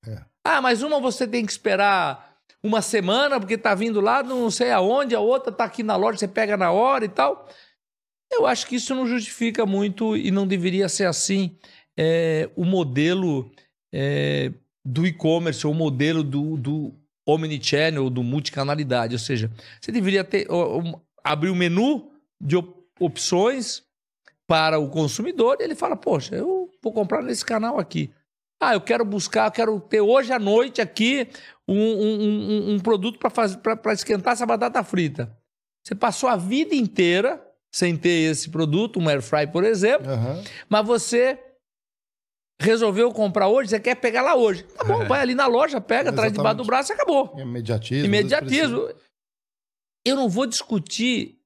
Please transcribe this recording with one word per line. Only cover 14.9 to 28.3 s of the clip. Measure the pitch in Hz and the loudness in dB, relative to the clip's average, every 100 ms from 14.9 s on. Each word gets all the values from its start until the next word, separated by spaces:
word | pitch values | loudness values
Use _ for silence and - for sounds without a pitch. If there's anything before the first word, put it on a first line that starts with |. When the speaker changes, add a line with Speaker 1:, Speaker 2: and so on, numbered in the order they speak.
| 127 180 | 0 0
Speaker 2:
e-commerce | 165 160 165 170 143 151 | 0 0 2 0 -2 -2
ou | |
o | 156 | 0
modelo | 160 127 147 160 | -2 0 0 0
do, | 143 139 151 156 | -2 -2 -4 -4
do | 127 151 139 - _ _ - | -4 -4 -6 -12 _ _ 0
omnichannel, | 156 160 151 - 143 160 151 131 | 0 0 -4 0 2 2 0 -2
do | 127 | -2
multicanalidade. | 120 143 - - 139 147 143 123 117 120 | -2 -2 -4 -6 -4 -2 0 -2 0 -4
Ou | |
seja, | - 127 110 113 - - | -4 -2 -2 -6 -20 -16
você | - | -2
deveria | 233 190 190 | 0 2 2
ter, | 190 202 - | 2 -2 0
ó, | 175 165 143 | 0 0 0
um, | 170 156 _ _ | -4 -8 _ _
abrir | - 151 170 | -2 0 0
o | 180 | 2
menu | 175 175 247 294 - _ _ _ | 2 4 2 0 -4 _ _ _
de | 143 175 | 0 0
op-, | 175 - _ _ | 0 -14 _ _
opções | 175 - - 180 214 269 233 - _ _ _ _ _ _ _ | -4 -2 -2 2 2 0 -6 -10 _ _ _ _ _ _ _
para | 160 160 156 | 2 2 2
o | 147 | 0
consumidor | 156 151 - 233 349 233 277 | 0 -2 -2 -6 0 2 2
e | |
ele | - 311 | -2 -4
fala, | 370 269 | -4 -4
"Poxa, | - 175 - - | -2 -2 -2 -6
eu | 277 381 359 _ | -2 -4 -6 _
vou | 226 | -6
comprar | 220 196 320 | -4 -2 -2
nesse | 254 233 - | -4 -6 -4
canal | 226 226 277 | -4 -2 -4
aqui. | 170 165 143 _ _ | -4 -6 -8 _ _